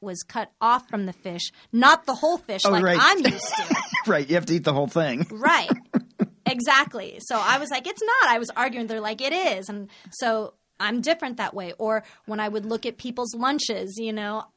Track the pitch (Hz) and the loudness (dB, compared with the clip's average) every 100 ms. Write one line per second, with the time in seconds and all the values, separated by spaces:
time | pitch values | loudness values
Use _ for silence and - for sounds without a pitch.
0 | 202 175 - 240 214 - 226 247 247 214 | -10 -10 -8 -8 -8 0 2 2 0 -4
1 | 190 180 190 170 - - - 233 262 320 | -4 -6 -10 -8 -8 -12 -4 4 6 6
2 | - 254 311 339 - 190 202 190 180 175 | 4 0 0 0 -4 0 2 4 4 6
3 | 285 392 277 - - 880 855 - - 1047 | 6 6 2 2 -2 -4 -2 -2 -4 -4
4 | 988 160 139 170 156 165 151 139 143 165 | 0 0 2 0 2 0 0 0 0 0
5 | 151 123 - 214 277 330 175 247 - - | 0 -2 -4 0 2 2 2 -4 -2 -4
6 | - - - - - 247 240 269 294 233 | -4 -6 -6 -4 -4 -2 4 4 2 -4
7 | - - - 233 202 262 294 277 262 427 | -12 -12 -4 0 2 2 0 -4 -6 -4
8 | 440 508 339 233 240 - 254 240 226 220 | 0 4 4 4 0 -2 -2 -2 -6 -6
9 | 214 220 269 339 359 196 190 208 196 - | -6 -4 -2 0 0 -2 -6 -10 -12 -18
10 | 190 - 220 220 214 - _ - 208 240 | -16 -6 -2 -2 -4 -10 _ -6 -2 0
11 | 247 330 269 240 202 202 180 - 220 220 | 0 0 -2 -6 -6 -6 -10 -4 0 0
12 | 214 - - 214 214 214 214 226 240 233 | -2 -16 -8 -4 -4 -4 -4 -4 -6 -8
13 | 254 247 240 233 247 285 - 202 190 202 | -8 -6 -6 -2 0 0 -2 -4 -6 -6
14 | 226 214 208 214 - | -6 -4 -6 -6 -10